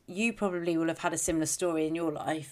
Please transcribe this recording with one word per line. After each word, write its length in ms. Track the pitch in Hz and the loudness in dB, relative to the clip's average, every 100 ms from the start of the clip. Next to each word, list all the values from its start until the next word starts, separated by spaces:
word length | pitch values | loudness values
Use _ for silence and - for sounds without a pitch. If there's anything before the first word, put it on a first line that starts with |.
| - | -8
you 260 | 180 226 | -2 0
probably 440 | 220 202 180 170 165 | 0 -2 0 0 2
will 120 | 165 | 2
have 100 | 165 | 0
had 140 | 175 | 0
a 60 | 160 | 0
similar 280 | - 165 156 | 0 0 0
story 400 | - 180 160 156 | 0 0 2 0
in 80 | |
your 180 | 160 165 | 0 -2
life, 380 | 151 - 156 143 | -2 -2 -4 -6